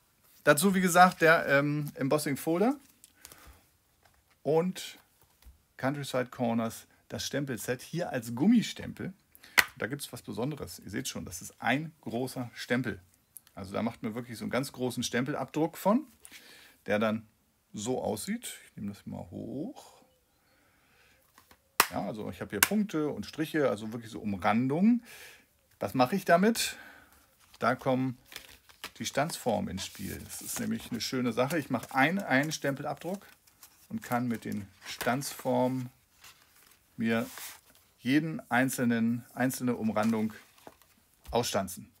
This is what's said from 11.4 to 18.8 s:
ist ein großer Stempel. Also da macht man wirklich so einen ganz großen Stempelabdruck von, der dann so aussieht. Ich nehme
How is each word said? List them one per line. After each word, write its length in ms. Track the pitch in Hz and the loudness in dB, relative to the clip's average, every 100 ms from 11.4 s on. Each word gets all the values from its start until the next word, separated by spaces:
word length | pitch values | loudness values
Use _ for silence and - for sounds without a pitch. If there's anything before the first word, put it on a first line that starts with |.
ist 180 | - - | -14 -6
ein 320 | 113 135 156 - | -2 0 -2 -10
großer 500 | - 110 127 135 117 | -6 -4 -4 -6 -10
Stempel. 480 | - - 123 127 92 - _ _ - - - | -8 -2 -2 0 -6 -10 _ _ -20 -20 -14
Also 160 | 98 | -8
da 120 | 101 | -4
macht 180 | 110 - | -4 -4
man 140 | 113 110 | -6 -6
wirklich 240 | 120 107 | -10 -10
so 60 | 107 | -4
einen 40 | |
ganz 220 | 113 143 | -2 -4
großen 320 | - 127 123 | -4 -4 -2
Stempelabdruck 720 | 120 120 135 151 127 151 160 - | -2 -2 -2 -4 -4 -2 -2 0
von, 300 | 190 233 - - - - - - - _ - | 2 2 0 -12 -20 -20 -20 -20 -20 _ -2
der 100 | 104 | 2
dann 300 | 110 110 - _ _ _ _ | 2 0 -6 _ _ _ _
so 300 | 113 107 127 | -8 -4 -2
aussieht. 560 | 92 107 - 233 - - - | -2 -4 -4 -8 -8 -16 -18
Ich 100 | |
nehme 160 | - | -12